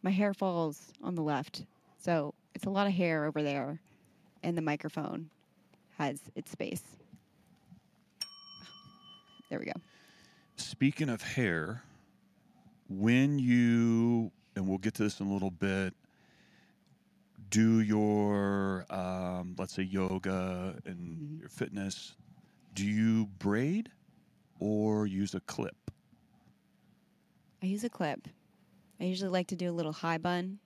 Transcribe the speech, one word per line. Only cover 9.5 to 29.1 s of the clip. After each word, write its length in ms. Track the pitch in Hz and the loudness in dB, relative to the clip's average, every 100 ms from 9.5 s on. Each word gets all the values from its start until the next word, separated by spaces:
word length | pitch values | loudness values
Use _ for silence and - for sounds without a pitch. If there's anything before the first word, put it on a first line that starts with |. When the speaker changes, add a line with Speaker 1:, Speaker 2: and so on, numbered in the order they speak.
Speaker 1:
There 100 | - | -8
we 60 | - | -6
go. 140 | - - - - - - _ _ - | -10 -12 -20 -20 -20 -20 _ _ -14
Speaker 2:
Speaking 520 | - - 135 - 151 | -12 0 0 2 -2
of 140 | 113 | -4
hair, 640 | - - 117 82 78 120 - - _ _ _ _ _ _ - _ _ | -4 0 2 2 -2 -8 -12 -20 _ _ _ _ _ _ -20 _ _
when 480 | 95 107 123 139 147 | 0 4 6 6 4
you, 920 | 123 123 120 117 117 113 117 117 113 _ _ - | 4 6 6 6 6 4 4 2 0 _ _ -4
and 120 | 95 | -2
we'll 100 | 95 | 0
get 140 | 104 | -2
to 80 | - | 0
this 160 | 107 - | -2 0
in 80 | 98 | -2
a 60 | |
little 180 | 98 95 | 0 -2
bit, 440 | 87 98 95 95 - _ _ _ _ _ _ _ _ _ _ _ _ _ - 101 | -2 -2 0 -2 -6 _ _ _ _ _ _ _ _ _ _ _ _ _ -20 0
do 320 | 107 113 113 | 4 6 6
your, 1040 | 107 107 107 104 104 101 101 98 98 95 - | 6 4 4 4 4 2 2 2 0 -2 -6
um, 640 | 95 92 92 90 90 90 90 | -6 -4 -4 -4 -4 -8 -8
let's 160 | 95 | -8
say, 80 | - | -4
yoga 960 | 95 95 92 95 98 95 92 92 92 85 | -2 0 0 -2 -2 -2 -2 -4 -6 -8
and 120 | - 92 | -12 -10
Speaker 1:
Mm-hmm. 440 | 87 82 147 156 | -10 -10 -10 -10
Speaker 2:
your 80 | - | -14
fitness, 680 | - - 98 98 - - - - - - _ _ | -8 -6 -4 -6 -8 -14 -20 -20 -20 -20 _ _
do 100 | - | -4
you 420 | 101 107 113 113 104 95 | 0 4 4 4 2 -2
braid 520 | 101 104 139 196 226 _ _ _ _ _ _ - | 0 2 2 0 -4 _ _ _ _ _ _ -6
or 460 | 98 107 107 107 104 | -2 2 2 2 0
use 280 | 95 98 | 0 -2
a 60 | 95 | -4
clip? 360 | - - - - - - _ _ _ _ _ _ _ _ _ _ _ _ _ _ _ _ | -8 -6 -6 -6 -16 -16 _ _ _ _ _ _ _ _ _ _ _ _ _ _ _ _
Speaker 1:
I 40 | 185 | -4
use 180 | 202 | -2
a 40 | 233 | -4
clip. 400 | - 156 139 - - _ _ _ _ _ _ | -2 -4 -4 -10 -20 _ _ _ _ _ _
I 40 | |
usually 260 | 180 | -4